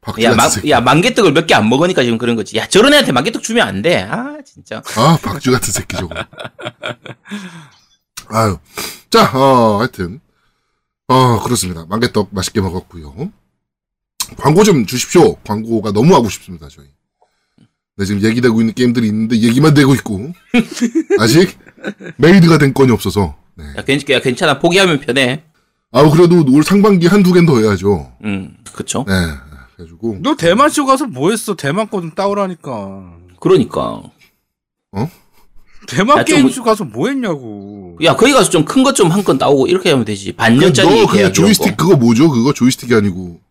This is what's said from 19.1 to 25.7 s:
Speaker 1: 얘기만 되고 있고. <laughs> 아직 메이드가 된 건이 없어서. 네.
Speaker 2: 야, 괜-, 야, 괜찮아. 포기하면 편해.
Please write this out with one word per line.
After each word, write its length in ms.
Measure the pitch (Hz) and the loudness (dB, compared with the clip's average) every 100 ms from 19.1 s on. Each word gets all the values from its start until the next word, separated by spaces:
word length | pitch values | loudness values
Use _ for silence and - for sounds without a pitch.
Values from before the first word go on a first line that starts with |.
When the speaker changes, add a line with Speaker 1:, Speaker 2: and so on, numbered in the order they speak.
| 107 110 120 | -2 -2 0
Speaker 1:
얘기만 340 | 117 120 156 | 0 2 4
되고 200 | 147 135 | 4 4
있고. 380 | 123 - 98 123 175 _ | 2 -2 -8 -10 -14 _
<laughs> 680 | 240 226 - 233 285 320 381 | -2 -2 -4 -4 -4 -2 0
아직 400 | 311 147 190 - - _ - - - - | 2 2 2 -2 -20 _ -16 -14 -18 0
메이드가 420 | 147 196 165 160 | 4 6 6 4
된 160 | 139 | 2
건이 180 | 135 135 | 2 2
없어서. 440 | 113 101 90 90 71 _ | 2 -2 -2 -4 -6 _
네. 100 | - 76 78 | -20 -16 -12
Speaker 2:
야, 60 | |
괜-, 160 | 104 139 147 | -4 -4 0
야, 100 | 127 | -2
괜찮아. 380 | 135 120 170 143 | -2 -2 0 0
포기하면 420 | 170 175 190 147 | 0 2 2 0
편해. 420 | - 127 127 135 _ _ _ | 0 0 0 -2 _ _ _